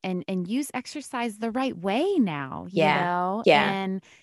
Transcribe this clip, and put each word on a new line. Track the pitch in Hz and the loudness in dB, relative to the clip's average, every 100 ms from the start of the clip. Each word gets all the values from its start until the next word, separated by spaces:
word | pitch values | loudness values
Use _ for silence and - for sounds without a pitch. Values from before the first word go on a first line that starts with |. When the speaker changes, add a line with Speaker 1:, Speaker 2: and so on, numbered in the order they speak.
Speaker 1:
and, | 190 180 - | -6 -4 -4
and | 185 175 | -4 -2
use | 254 285 | -4 -4
exercise | 254 - 302 - 247 240 208 | -8 -10 -12 -10 -6 -6 -4
the | 226 | -4
right | 240 262 175 | -2 -2 -2
way | 190 226 381 370 | -2 0 2 2
now, | 190 147 131 156 175 | 2 0 -6 -8 -2
you | 180 | 4
Speaker 2:
Yeah. | 151 147 | 4 4
Speaker 1:
know, | 175 175 180 214 | 2 0 0 2
Speaker 2:
Yeah. | - 143 139 | 6 6 4
Speaker 1:
and, | 196 190 190 - - | 0 -2 -6 -8 -20